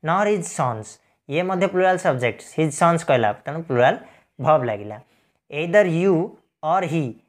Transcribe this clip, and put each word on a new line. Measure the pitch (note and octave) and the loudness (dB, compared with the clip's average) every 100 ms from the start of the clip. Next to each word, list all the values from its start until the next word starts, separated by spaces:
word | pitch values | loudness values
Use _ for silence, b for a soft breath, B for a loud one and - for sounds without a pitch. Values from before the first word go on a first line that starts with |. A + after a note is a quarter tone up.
ନର୍ | D3+ F3+ G#3 | 0 0 2
ହିଜ୍ | G#3 E3+ - | 0 -4 -4
ସନ୍ସ, | C3 A2 G#2+ - _ _ - | -4 -4 -12 -20 _ _ -6
ଇଏ | C#3+ | -2
ମଧ୍ୟ | F3+ F#3 F#3+ | -2 0 0
ପ୍ଲୁରାଲ | F#3 F#3 F3+ | 2 2 2
ସବଜେକ୍ଟ, | F3+ C3 A#2+ A2 - - | 0 0 -2 -4 -10 -2
ହିଜ୍ | D#3 | -2
ସନ୍ସ | C#3 E3+ E3+ | 2 2 2
କହିଲା, | - C3 A2 | 2 2 2
ତେଣୁ | G#2 - D#3 | -2 -8 -10
ପ୍ଲୁରାଲ | E3 A#2+ B2+ A#3 B B B _ | -4 4 4 2 B B B _
ଭବ୍ | C3 D3+ | 2 2
ଲାଗିଲା। | B2 G#2 G#2 G#2+ _ _ _ _ _ | 2 -6 -8 -16 _ _ _ _ _
ଏଇଦର | C#3+ E3+ G#3 F#3+ E3 | -8 2 2 2 2
ୟୁ | F#3+ E3 F#3 - _ _ | 2 2 -2 -8 _ _
ଅର୍ | D#3 F3+ F3+ | -2 -2 0
ହି | E3 C3+ G#2+ | -4 -4 -8